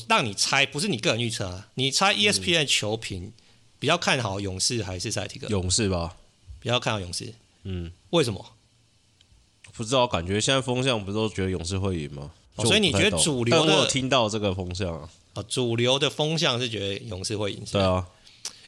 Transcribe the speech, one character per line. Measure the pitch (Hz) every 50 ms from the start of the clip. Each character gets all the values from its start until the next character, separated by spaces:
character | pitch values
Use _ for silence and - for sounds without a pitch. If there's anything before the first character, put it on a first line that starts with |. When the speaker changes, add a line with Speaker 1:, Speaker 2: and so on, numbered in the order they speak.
| - -
Speaker 1:
让 | 226 214 147
你 | 110 98
猜， | - - - 147 139 139
不 | 135 - 147
是 | 180 214
你 | 139 113
个 | - 170
人 | 120 110
预 | 120 113
测 | 113 - 104
啊， | 92 90 92 - - -
你 | 127 127 135
猜 | 131 - 196 196 208
E | 202 208
S | 208 196 190
P | 190 185 170
N | 165
的 | 147
球 | 127 - - - 104 110
评 | 117 - - 104 90 90 - - - _ _ _ _ _ _ _ -
比 | -
较 | 131 170 175
看 | - 202 170 135 117
好 | 101 95 101
勇 | 101 98 92 92
士 | - - 127 113
还 | 104 95 92 90
是 | 92 117
塞 | 95 104
尔 | 95 101
提 | - -
克？ | - 107
Speaker 2:
勇 | 104 95 90 90
士 | 95 - 110 95
吧。 | 92 87 85 82 - - - - _ _ _ - - -
Speaker 1:
比 | - 117
较 | 120 127
看 | - 135 110
好 | 104
勇 | 92 90
士？ | 90 - - - 113 - _ _ _ _ -
Speaker 2:
嗯。 | 98 92 90 85 82 - _ _ -
Speaker 1:
为 | - 165 143
什 | 113
么？ | 98 - - - - _ _ _ _ _ _ _ _ _ _ _ _ _ _ _ _ _ _ _ _ _ _ - -
Speaker 2:
不 | - 117
知 | 107 135
道， | 131 123 123
感 | - 90 82
觉 | 87 98 107
现 | 107 - 135
在 | 135
风 | 120 123 123 123
向 | 127 135 120 110 98
不 | 95
是 | 101
都 | 107 110 107
觉 | 107 - 95
得 | 92
勇 | 92 82 80
士 | 85 98 95
会 | 95 98 92 82
赢 | 73 69 73
吗？ | 71 71 71 - _ _ _ _
Speaker 1:
哦， | - 104
所 | - 185
以 | 214
你 | 208 165
觉 | 123 - 170 214
得 | 202 165
主 | - 170 143 123 120
流 | 117 -
的 | 160
Speaker 2:
就 |
我 | 156
不 |
太 |
懂， | -
但 | - -
我 | 156
有 | -
听 | - 131 127 127
到 | 139 127 113 104
这 | 104 110
个 | 101 101 90
风 | 98 92 90 87
向 | 90 101 87 82
啊。 | 76 73 - - - _ _ -
Speaker 1:
哦， | 104 95
主 | - - 135 123 120 117 117
流 | 120 123 131 139
的 | 151 135
风 | - - 151 151 165 156
向 | 170 147 123 117
是 | 127 117
觉 | 110 101
得 | 98 98 101 101 -
勇 | 117 98 92 95
士 | - 110 101
会 | 107 98 95
赢， | 113 110
是 | - -
吧？ | 101
Speaker 2:
对 | 98
啊。 | 92 92 92 90 - - - _ - - - - - - - -